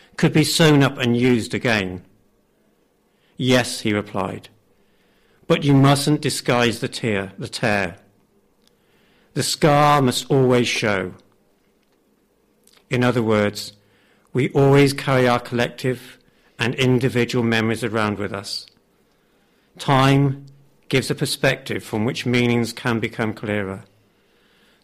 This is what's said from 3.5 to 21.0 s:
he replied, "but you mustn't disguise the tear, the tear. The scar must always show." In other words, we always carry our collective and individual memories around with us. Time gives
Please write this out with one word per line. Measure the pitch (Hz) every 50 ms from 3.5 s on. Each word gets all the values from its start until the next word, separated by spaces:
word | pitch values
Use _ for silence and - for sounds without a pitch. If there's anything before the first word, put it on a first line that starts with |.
| 127 123 120 - - -
he | - 110
replied, | 104 104 101 - - 98 95 98 101 104 - - _ _ _ _ _ _ _ _ _ _ _ _ _ _ _ _ _ _ _ -
"but | 165 185 147
you | 143 139
mustn't | 135 135 139 143 139 - 147 151 147
disguise | - 131 - - - - 123 120 120 120 107 117
the | 135 120
tear, | - - - 117 104 98 98 98 -
the | - 120 107
tear. | - - - 113 104 101 95 87 90 - _ _ _ _ _ _ _ _ _ _ _ _ _ _ _ _ _ _ _ _ _ _ _ _ _ _
The | - 143
scar | 127 - - - 170 151 143 147 147 147 147 147
must | 135 123 120 - - -
always | 143 135 131 123 127 123 120 110
show." | - - - 107 101 95 92 92 98 - _ _ _ _ _ _ _ _ _ _ _ _ _ _ _ _ _ _ _ _ _ _ _ _ _ _ _ _ _ _ _ _ _ -
In | 135 123
other | 123 123 117 123
words, | 110 110 110 107 104 104 104 - - - - _ _ _ _ _ _ _ _ _ _ _
we | - 127 135 165
always | - 143 139 139 139 139 143 135
carry | 139 139 - 143 135 127 127 123
our | 120 120
collective | - - 117 117 120 - - - - 127 123 120 - - - _ _ _ _ _ _ _ _ -
and | 117 113 135
individual | 135 131 127 127 120 131 123 107 123 120 117 - 123 117
memories | 113 113 113 110 113 113 110 123
around | 110 107 113 107 104 104 95
with | 101 95
us. | 107 101 101 - - - - - _ _ _ _ _ _ _ _ _ _ _ _ _ _ _ _ _ _ _ _ _ -
Time | - - 139 131 135 135 139 139 139 139 135 - - - - _ _ _ _ _ _ -
gives | 147 131